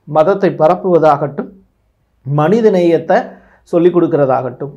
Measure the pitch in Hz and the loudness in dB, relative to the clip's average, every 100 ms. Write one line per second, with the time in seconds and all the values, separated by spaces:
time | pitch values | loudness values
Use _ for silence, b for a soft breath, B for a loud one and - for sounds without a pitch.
0 | - 156 156 196 190 143 156 185 190 170 | -4 0 2 0 -2 0 0 0 0 2
1 | 156 147 143 - - - _ _ _ _ | 2 0 -2 -8 -12 -16 _ _ _ _
2 | _ _ 135 147 151 226 220 190 175 160 | _ _ -6 -2 0 2 2 2 2 0
3 | - 202 262 B B B _ 175 175 175 | 0 -2 -2 B B B _ 0 2 2
4 | 165 123 135 127 127 127 143 | 0 0 0 -2 -4 -10 -14